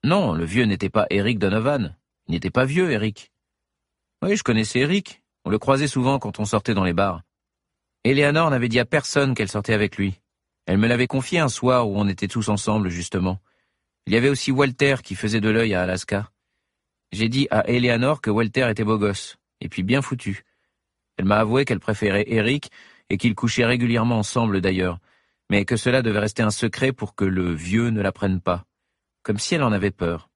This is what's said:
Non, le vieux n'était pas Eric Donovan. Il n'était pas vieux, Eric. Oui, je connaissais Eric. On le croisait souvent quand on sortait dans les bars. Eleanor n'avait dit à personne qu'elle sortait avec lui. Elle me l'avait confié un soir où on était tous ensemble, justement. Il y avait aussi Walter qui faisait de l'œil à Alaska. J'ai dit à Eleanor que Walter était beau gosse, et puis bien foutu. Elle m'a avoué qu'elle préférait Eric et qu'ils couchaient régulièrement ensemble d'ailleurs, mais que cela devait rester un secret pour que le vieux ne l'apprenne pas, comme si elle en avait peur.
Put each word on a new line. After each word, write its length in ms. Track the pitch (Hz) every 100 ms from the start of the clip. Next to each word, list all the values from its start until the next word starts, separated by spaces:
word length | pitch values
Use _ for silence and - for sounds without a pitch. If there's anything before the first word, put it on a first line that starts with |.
Non, 300 | - 196 147
le 120 | 80 82
vieux 200 | 107 113
n'était 260 | 95 98
pas 160 | 110 -
Eric 300 | 101 101 113
Donovan. 580 | 98 107 120 143 85 - _ _ -
Il 60 |
n'était 180 | 85 -
pas 140 | 127 135
vieux, 260 | 156 180
Eric. 400 | 110 107 104 - _ _ _ _ _ _ _ _ _
Oui, 140 | 190 208
je 80 |
connaissais 360 | - 110 107 123
Eric. 440 | 143 196 - - _ _
On 60 | -
le 80 | 104
croisait 300 | - 135 143
souvent 320 | 135 127 139
quand 200 | 107 98
on 60 | 104
sortait 300 | 110 - 101
dans 80 |
les 100 | 92
bars. 300 | 87 98 82 - _ _ _ _ _ _ _
Eleanor 460 | 117 135 143 151 165
n'avait 180 | 131 120
dit 100 | 120
à 60 | 117
personne 480 | 151 - 147 139
qu'elle 160 | 120 101
sortait 240 | 107 98
avec 240 | 110 104 -
lui. 240 | 98 95 _ _ _ _ -
Elle 120 | 196
me 100 | 117
l'avait 200 | 120 123
confié 320 | 135 127 175
un 100 | 147
soir 400 | - 123 127 113
où 80 | 101
on 100 | 101
était 220 | 92 101
tous 180 | 120 104
ensemble, 400 | 104 - 107 92
justement. 540 | 87 87 95 92 92 _ _ _ _ _ _ -
Il 80 |
y 20 | 110
avait 140 | 131
aussi 200 | 135 -
Walter 480 | 131 139 127 139 135
qui 100 | -
faisait 280 | 95 110 110
de 80 | 107
l'œil 240 | 110 113
à 80 | 92
Alaska. 500 | 90 92 - 101 107 _ _ _ _ _ _ _ _
J'ai 160 | 92 113
dit 220 | 127 143
à 160 | 107 -
Eleanor 540 | 123 123 117 131 151
que 80 | -
Walter 400 | 107 113 131 123
était 160 | 107 107
beau 120 | 110
gosse, 400 | 101 98 - - _ _
et 80 | 80
puis 160 | -
bien 180 | 92 135
foutu. 440 | 139 127 - 98 _ _ _ _ _ _ _ -
Elle 80 | 92
m'a 140 | 104
avoué 260 | 110 127 139
qu'elle 160 | 104
préférait 420 | - 104 107 98 107
Eric 440 | 113 107 143 - - - _ _
et 80 | 101
qu'ils 180 | 120 107
couchaient 300 | 117 127 117
régulièrement 540 | 123 120 117 113 117
ensemble 420 | 104 123 113 95
d'ailleurs, 380 | 92 92 90 87 _ _ _ _ _
mais 160 | 101 98
que 100 | 113
cela 260 | 127 127
devait 180 | 117 104
rester 240 | 104 -
un 80 | 107
secret 420 | 104 113 - 131
pour 200 | 127 104
que 120 | - 95
le 260 | 92 90
vieux 360 | 80 85 107 117
ne 120 | 110
l'apprenne 380 | 95 - 98 92
pas, 240 | 92 87 - _ _ _ _ _
comme 160 | - 104
si 160 | - 170
elle 80 |
en 100 | 127
avait 180 | 104 101
peur. 380 | - 85 82 -